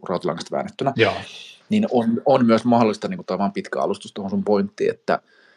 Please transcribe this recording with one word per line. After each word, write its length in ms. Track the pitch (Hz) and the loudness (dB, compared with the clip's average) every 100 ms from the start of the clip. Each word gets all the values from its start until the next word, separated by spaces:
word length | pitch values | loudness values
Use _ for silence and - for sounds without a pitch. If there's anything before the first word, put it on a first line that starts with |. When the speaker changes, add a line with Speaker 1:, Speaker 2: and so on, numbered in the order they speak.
| - | -6
Speaker 1:
rautalangasta 460 | 87 87 82 - 69 | -4 -4 -6 -6 -6
väännettynä. 380 | - - 135 123 | -6 -4 -4 2
Speaker 2:
Joo. 180 | 104 95 - - - - _ | 2 0 -8 -16 -20 -20 _
Speaker 1:
Niin 180 | 107 110 | 0 2
on, 300 | 123 113 117 - | 2 2 0 2
on 200 | 131 117 | 4 4
myös 200 | 113 123 | 4 4
mahdollista, 420 | 120 113 104 98 | 4 4 0 -4
niinku, 160 | 90 | -8
tää 120 | 85 92 | -6 -2
on 40 | |
vaan 140 | 98 | -2
pitkä 280 | 98 - - | -4 -6 -2
alustus 320 | 76 101 - | -2 -4 -8
tuohon 160 | - 98 | -10 -4
sun 140 | 101 | -2
pointtiin, 480 | 98 104 98 - 98 | 2 2 0 -2 -2
että, 280 | - - 82 - _ _ | -2 -2 -2 -4 _ _